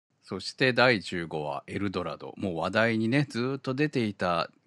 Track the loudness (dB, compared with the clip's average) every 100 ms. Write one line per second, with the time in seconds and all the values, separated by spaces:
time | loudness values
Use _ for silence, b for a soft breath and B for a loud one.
0 | _ _ -10 -8 -6 0 2 6 6 6
1 | 0 -6 -4 -4 -4 -6 -6 -4 -2 -2
2 | -4 -8 -12 -8 -6 -2 0 2 2 2
3 | 0 0 0 -2 -4 -4 -4 0 0 0
4 | -2 0 0 0 -2 _